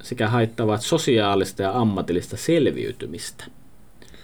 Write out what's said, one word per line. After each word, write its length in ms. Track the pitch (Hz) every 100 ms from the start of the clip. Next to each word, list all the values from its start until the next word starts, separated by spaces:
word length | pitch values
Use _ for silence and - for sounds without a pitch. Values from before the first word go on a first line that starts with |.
sekä 260 | - 120 110
haittavat 520 | 123 113 120 110 107
sosiaalista 840 | - 165 - 113 101 98 92 -
ja 160 | 95 120
ammatillista 580 | 110 95 78 87 - -
selviytymistä. 1080 | - 165 107 64 55 - - - - - - - - - - - - -